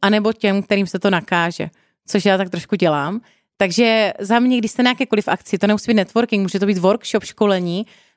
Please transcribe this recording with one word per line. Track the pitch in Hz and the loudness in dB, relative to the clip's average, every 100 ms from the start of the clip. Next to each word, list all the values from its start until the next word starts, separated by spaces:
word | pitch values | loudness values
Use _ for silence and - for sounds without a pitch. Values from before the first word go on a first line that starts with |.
anebo | 202 214 214 | 0 0 0
těm, | 220 208 196 | 0 0 0
kterým | 202 202 190 | 0 -2 -2
se | 185 | -2
to | 202 | 0
nakáže, | 175 - 175 170 - 160 - _ _ - | 0 0 -2 -2 -4 -10 -12 _ _ -4
což | 202 | 0
já | 202 190 | 2 2
tak | 185 | 0
trošku | 175 - 190 | -6 -4 0
dělám. | 175 147 147 220 - _ _ - | 2 0 -2 -6 -10 _ _ -4
Takže | 190 175 233 220 202 - | -2 2 2 2 0 -2
za | 202 233 | 0 2
mě, | 254 247 | 2 2
když | 220 | 0
jste | - | 0
na | 247 | 0
jakékoliv | 254 262 208 - | 0 -2 -2 0
akci, | 208 - 185 | -4 -4 -2
to | 202 | 0
nemusí | 214 - | 0 2
být | 214 | 0
networking, | 180 226 240 202 | 0 0 0 0
může | 185 190 | -2 -2
to | 202 | 0
být | 185 | 2
workshop, | 185 220 - 208 | 2 0 -2 -4
školení, | - - 208 185 175 180 226 - _ | -4 -2 0 0 -2 -4 -8 -14 _